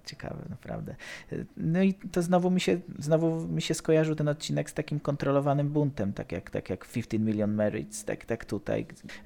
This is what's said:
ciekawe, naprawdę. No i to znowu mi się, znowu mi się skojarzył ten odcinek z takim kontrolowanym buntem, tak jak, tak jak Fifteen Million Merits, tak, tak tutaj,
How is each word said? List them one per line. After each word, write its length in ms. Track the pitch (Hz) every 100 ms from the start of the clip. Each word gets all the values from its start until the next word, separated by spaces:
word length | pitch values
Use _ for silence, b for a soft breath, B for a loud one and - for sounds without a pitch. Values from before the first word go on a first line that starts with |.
| -
ciekawe, 380 | - - - -
naprawdę. 440 | - - - - - B B B - - -
No 260 | 160 175
i 120 | 196
to 280 | 190 - 180
znowu 280 | 170 180 180
mi 100 | 185
się, 200 | - 180 - -
znowu 500 | 147 160 165 165 170
mi 140 | 160
się 120 | -
skojarzył 400 | 160 - 156 156
ten 140 | 156 147
odcinek 420 | 147 - 147 147
z 40 |
takim 260 | - - 147
kontrolowanym 680 | - 143 143 139 143 143 143
buntem, 440 | 151 143 139 98
tak 200 | - -
jak, 180 | 85 -
tak 200 | 101 -
jak 140 | 92
Fifteen 400 | - 120 - 110
Million 300 | 110 107 104
Merits, 500 | 107 107 107 - -
tak, 200 | - -
tak 200 | - 113
tutaj, 420 | - 101 - - - - - B